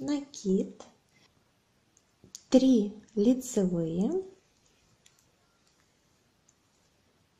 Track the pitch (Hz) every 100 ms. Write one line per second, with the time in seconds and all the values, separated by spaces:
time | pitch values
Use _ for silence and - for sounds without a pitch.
0 | 269 285 277 - 202 190 - - - _
1 | _ _ _ _ _ _ _ _ _ _
2 | _ _ - - _ 262 262 240 202 -
3 | - 214 214 254 - 214 185 170 165 170
4 | 226 370 381 - _ _ _ _ _ _
5 | _ _ _ _ _ _ _ _ _ _
6 | _ _ _ _ _ _ _ _ _ _
7 | _ _ _